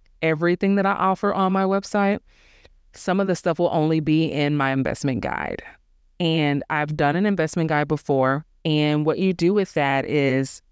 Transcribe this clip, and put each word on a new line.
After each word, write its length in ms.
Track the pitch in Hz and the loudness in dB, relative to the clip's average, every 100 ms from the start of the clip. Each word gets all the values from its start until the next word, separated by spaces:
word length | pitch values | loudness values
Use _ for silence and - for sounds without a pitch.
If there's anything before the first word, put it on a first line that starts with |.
| _ - | _ -4
everything 520 | 160 156 170 180 196 196 | -2 0 0 2 2 2
that 100 | 196 | 0
I 60 | |
offer 380 | 202 190 185 202 | 0 0 0 0
on 220 | 196 190 | 0 0
my 100 | 190 | 2
website. 560 | 190 196 - 208 196 208 _ _ _ - - _ _ | 2 0 -2 0 0 0 _ _ _ -20 -20 _ _
Some 260 | - - 185 | -12 -4 0
of 80 | 196 | 0
the 80 | 175 | 0
stuff 240 | 180 160 | 0 0
will 120 | 175 | 2
only 280 | 165 156 160 | 2 2 0
be 260 | 151 156 165 | 2 2 2
in 320 | 147 147 147 | 0 0 0
my 140 | 135 | 0
investment 500 | 135 131 - 143 120 | 0 -2 -2 -2 -2
guide. 400 | - - - - - - _ _ _ - | -4 -6 -6 -8 -12 -20 _ _ _ -4
And 440 | 165 160 147 143 - | -2 0 0 0 -2
I've 260 | 156 151 151 | -4 -4 0
done 200 | 147 165 | 0 2
an 100 | 208 | 0
investment 440 | 185 156 175 160 | 0 -2 -2 0
guide 180 | 151 147 | 0 0
before. 580 | 151 - 135 131 135 - _ | -2 -2 0 2 0 -6 _
And 440 | 160 151 151 151 151 | -2 0 2 2 0
what 100 | 139 | 0
you 160 | 190 | 0
do 220 | 175 170 208 | 0 0 2
with 180 | 190 | 0
that 320 | - 139 135 - | 0 0 0 0
is 560 | 147 139 131 135 - _ | 0 2 0 -2 -8 _